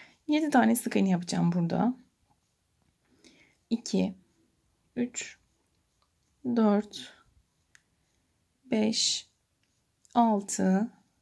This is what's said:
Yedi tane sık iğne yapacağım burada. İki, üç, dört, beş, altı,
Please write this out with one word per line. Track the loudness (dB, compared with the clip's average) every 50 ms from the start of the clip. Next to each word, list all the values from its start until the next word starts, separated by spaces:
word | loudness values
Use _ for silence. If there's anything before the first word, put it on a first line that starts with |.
| -20 -20 _ _ _ -2
Yedi | 0 0 0 2
tane | 4 4 4 4 2
sık | 0 -2 -2 -2
iğne | 0 2 2
yapacağım | 0 0 -2 -4 -2 0 0 2 2
burada. | 0 0 0 0 0 0 0 -2 -4 -10 _ _ _ _ _ _ _ _ _ _ _ _ _ _ _ _ _ _ _ _ _ _ _ _ -20 _ _ _ _ _ _ _ _
İki, | -6 -6 -4 -2 -2 0 0 -2 -4 -10 _ _ _ _ _ _ _ _ _ _ _ _ _ _ _
üç, | -6 -6 -6 -6 -10 -14 -14 -16 -20 _ _ _ _ _ _ _ _ _ _ _ _ _ _ _ _ _ _ _ _ -8
dört, | -4 -2 2 2 2 2 2 0 -4 -10 -18 -18 -20 -20 -20 _ _ _ _ _ _ _ _ _ _ -20 _ _ _ _ _ _ _ _ _ _ _ _ _ _ _ _ _ _
beş, | -4 -2 0 0 0 0 -2 -2 -2 -2 -4 -8 _ _ _ _ _ _ _ _ _ _ _ _ _ _ _ _ _ 2
altı, | 2 4 4 2 0 -2 -4 -4 -2 0 2 2 2 0 -2 -6 _ _ _ _ _